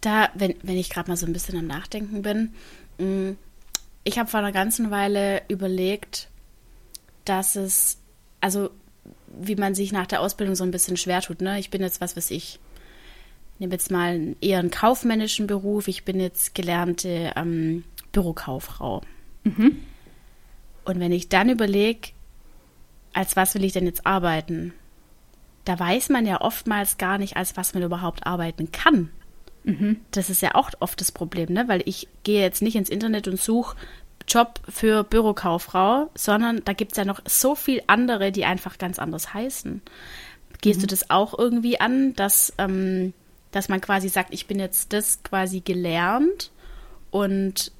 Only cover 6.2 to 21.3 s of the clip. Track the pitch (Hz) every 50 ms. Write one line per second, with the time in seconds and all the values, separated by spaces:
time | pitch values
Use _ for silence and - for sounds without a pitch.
6.2 | - - - - - - - - _ - - - - - - - _ - - -
7.2 | - - 196 185 190 190 - 202 196 190 - - - - - - - - _ _
8.2 | - _ - _ - 190 185 202 202 - - - - - - _ _ 50 - -
9.2 | - - - - 180 196 214 196 202 196 196 185 202 196 202 202 180 180 - -
10.2 | - 202 - - 214 196 190 180 185 180 175 180 - - 185 170 - 185 180 180
11.2 | 190 - 175 - 185 190 196 202 185 - - 190 190 180 - - 180 180 - -
12.2 | 170 - - 156 - - - - - - - - - - - - - - - -
13.2 | - - - - - - - - 196 180 180 180 - - 190 175 175 175 175 170
14.2 | 156 165 - - - - 196 185 175 175 170 - - 226 254 247 - 240 220 220
15.2 | 214 214 - - 214 196 202 196 190 202 208 208 202 - 185 - - - 190 190
16.2 | 185 180 180 - - - - - 185 170 175 175 175 175 175 170 - 185 175 170
17.2 | 170 156 - - 160 170 165 165 160 160 160 175 170 - - - - - - 202
18.2 | 185 170 160 - - - 131 135 - - - - 131 127 101 - - - - -
19.2 | - - - - - 214 - - 214 277 - - - - - - - - - -
20.2 | - - - - - - - - - - - - - - 185 180 180 175 175 175
21.2 | 175 -